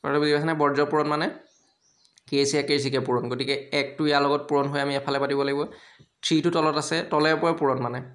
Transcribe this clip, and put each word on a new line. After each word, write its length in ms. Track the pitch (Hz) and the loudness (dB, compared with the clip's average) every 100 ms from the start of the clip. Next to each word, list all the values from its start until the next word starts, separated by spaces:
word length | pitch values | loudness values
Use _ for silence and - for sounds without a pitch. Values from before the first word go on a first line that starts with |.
কথাটো 180 | 143 147 | 2 2
বুজি 120 | 151 | 2
পাইছানে? 220 | 147 160 156 | 2 0 2
বৰ্জ 160 | 143 139 147 | 2 2 2
পূৰণ 160 | 156 147 | 2 0
মানে 200 | 151 170 - - _ _ _ _ _ _ _ - | -2 -4 -6 -20 _ _ _ _ _ _ _ -2
কেচিয়া 320 | 143 139 147 143 | 0 2 0 0
কেচিকে 300 | 143 131 131 127 | 0 0 -2 0
পূৰণ। 160 | 123 120 | -2 -2
গতিকে 240 | 123 131 139 - 147 | -4 -2 -4 -2 -4
একটো 200 | 139 - 151 | -4 -2 2
ইয়াৰ 120 | 143 | 2
লগত 160 | 143 147 143 | 2 0 0
পূৰণ 160 | 143 139 | 0 0
হৈ 80 | 143 | -2
আমি 80 | 139 139 | -2 -2
এফালে 180 | 139 139 | -2 -2
পাতিব 160 | 139 139 139 | 0 0 0
লাগিব। 140 | 139 151 - - - _ _ | -2 -6 -10 -20 -20 _ _
থ্ৰীটো 240 | - 160 165 | 0 2 2
তলত 200 | 170 156 151 | 2 0 0
আছে, 140 | 147 165 - | -2 -4 0
তলে 180 | 151 156 156 | 2 2 2
ওপৰে 160 | 170 160 | 2 2
পূৰণ 160 | 143 127 | 0 0
মানে। 140 | 120 123 - | -4 -6 -12